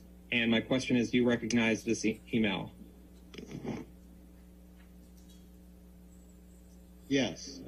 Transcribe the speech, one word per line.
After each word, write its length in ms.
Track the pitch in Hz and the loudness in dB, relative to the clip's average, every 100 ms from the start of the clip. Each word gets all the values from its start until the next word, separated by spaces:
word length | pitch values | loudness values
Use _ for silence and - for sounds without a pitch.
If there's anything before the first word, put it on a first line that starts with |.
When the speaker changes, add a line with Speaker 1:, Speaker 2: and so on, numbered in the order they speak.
| - - - | -20 -20 -4
Speaker 1:
and 180 | 120 117 | 0 4
my 100 | 113 | 2
question 360 | 110 131 - 123 | 2 0 2 2
is, 140 | 110 | 4
do 80 | 123 | 4
you 100 | 120 | 4
recognize 560 | 117 113 120 113 104 | 2 2 2 2 0
this 200 | 117 107 | 0 0
e-, 160 | 110 - - | 0 -2 -2
email? 400 | 117 104 90 - - - - - - - - - - - - - - - - - - - - - - - - - - - - - - - - - - - - - - - - - - - - - | 0 0 -2 -6 -14 -20 -20 -20 -20 -20 -16 -14 -10 -8 -10 -12 -20 -20 -20 -20 -20 -20 -20 -20 -20 -20 -20 -20 -20 -20 -20 -20 -20 -20 -20 -20 -20 -20 -20 -20 -20 -20 -20 -20 -20 -20 -18 -2
Speaker 2:
Yes, 520 | 139 107 - - 131 | 0 0 -4 -12 -14